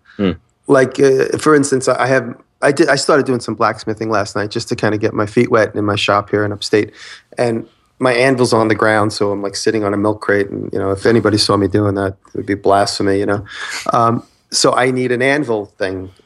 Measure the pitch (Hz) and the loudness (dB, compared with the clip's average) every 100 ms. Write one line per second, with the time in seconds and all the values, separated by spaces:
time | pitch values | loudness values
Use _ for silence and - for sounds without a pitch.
0 | _ - 98 85 _ _ - 139 127 - | _ -4 -2 -2 _ _ 0 2 2 2
1 | 139 131 - 135 - 151 139 131 - 123 | 2 4 0 0 2 4 4 0 0 0
2 | 123 131 117 - _ _ 139 147 151 139 | 0 0 -2 -10 _ _ 0 2 2 2
3 | - 156 131 120 - 110 110 113 - 104 | 2 2 2 -2 -4 -2 -2 -2 -6 -6
4 | 110 107 104 104 104 117 - 120 110 107 | -2 -2 -2 -4 -6 -6 -6 -2 -2 0
5 | 110 110 101 120 - 117 104 104 104 101 | -2 -2 -2 0 2 2 2 0 -2 -2
6 | - 101 101 104 107 104 - 107 104 - | 0 0 0 -2 -2 -4 -2 0 0 -6
7 | - - _ - 120 113 - _ _ - | -20 -20 _ -4 -2 -2 -8 _ _ -4
8 | 127 120 131 127 123 117 110 107 110 107 | 0 2 2 4 2 2 2 2 2 2
9 | 107 - 101 101 101 98 - 110 101 101 | 0 -2 -4 -2 -6 -4 -2 -2 -2 0
10 | 104 104 - 101 - 101 - 98 98 98 | -2 -2 0 0 0 -6 -6 -4 -4 0
11 | 117 117 104 104 - 101 98 101 104 98 | 2 2 2 2 2 2 2 2 0 0
12 | 95 95 _ - 101 101 98 98 101 - | -4 -6 _ -10 -6 -2 2 2 2 0
13 | 101 98 101 101 101 - - - - 123 | 0 0 0 -2 -6 -12 -10 -8 -2 2
14 | 117 117 - _ _ - 139 120 127 127 | 2 0 -4 _ _ 0 0 2 0 0
15 | 127 120 131 143 127 110 98 - 95 95 | -2 0 2 0 0 -4 -6 -6 -6 -6
16 | 95 - | -10 -12